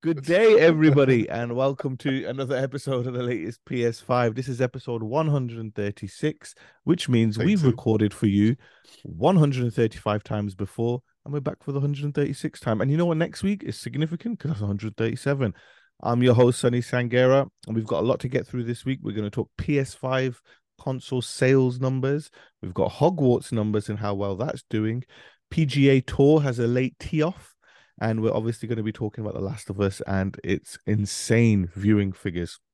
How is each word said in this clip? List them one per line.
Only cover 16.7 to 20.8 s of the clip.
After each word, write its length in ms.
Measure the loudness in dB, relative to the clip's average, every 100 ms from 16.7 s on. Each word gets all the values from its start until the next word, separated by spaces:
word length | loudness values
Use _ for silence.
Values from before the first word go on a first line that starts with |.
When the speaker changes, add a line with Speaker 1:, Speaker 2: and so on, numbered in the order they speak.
| 0
Speaker 1:
Sangera, 680 | -2 -4 0 2 4 4 2 _ -6
and 80 |
we've 140 | -4 -2
got 160 | -2
a 20 | 0
lot 140 | 0
to 80 | -2
get 180 | -4 -4
through 200 | -8 -6
this 180 | -6
week. 160 | -6 -6
We're 140 | -6 -6
gonna 140 | -6
talk 220 | -6 -8 -8
P 220 | -2 -2
S 140 | -2
five 480 | -6 -4 -2 -2 -6 _ _ _
console 440 | _